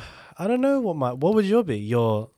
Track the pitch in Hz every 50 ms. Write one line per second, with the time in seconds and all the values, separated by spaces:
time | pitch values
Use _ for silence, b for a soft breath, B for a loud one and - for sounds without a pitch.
0 | B B B B B B B - 175 208 247 254 262 277 277 269 233 196 160 147
1 | 131 123 123 135 147 180 214 214 202 190 214 240 214 156 113 101 104 107 120 120
2 | 117 113 107 107 110 - _